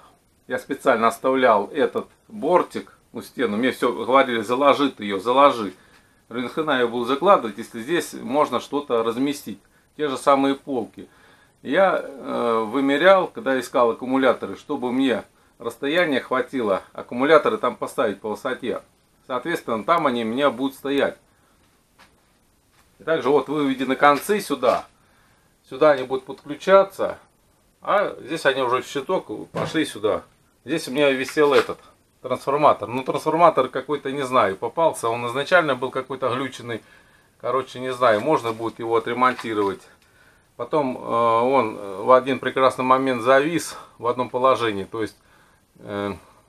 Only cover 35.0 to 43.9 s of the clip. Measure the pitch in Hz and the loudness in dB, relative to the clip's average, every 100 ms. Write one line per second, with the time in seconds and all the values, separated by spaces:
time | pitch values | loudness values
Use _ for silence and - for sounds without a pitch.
35 | 120 120 120 127 143 180 151 127 127 135 | -4 -4 -4 -4 0 2 2 -2 -4 -6
36 | 127 131 127 123 135 - 120 - - - | -8 -6 -4 -4 -6 -10 -10 -10 -12 -20
37 | _ _ _ _ 120 131 127 127 131 127 | _ _ _ _ -4 -4 -4 -8 -8 0
38 | 123 107 135 143 113 110 113 - 117 117 | 2 2 2 0 0 -6 -8 -6 -2 -2
39 | 117 120 127 123 117 107 98 92 - _ | 0 0 0 0 -4 -2 -2 -4 -12 _
40 | _ _ _ _ _ - 117 156 131 123 | _ _ _ _ _ -14 -4 -2 -2 -4
41 | 117 117 117 113 123 135 110 101 101 95 | -2 2 4 4 4 2 0 -4 -10 -2
42 | 113 127 127 123 127 131 131 131 127 131 | 4 4 4 -2 -2 2 2 2 2 2
43 | 135 120 120 135 151 160 - - - | 2 0 4 4 4 -2 -6 -12 -20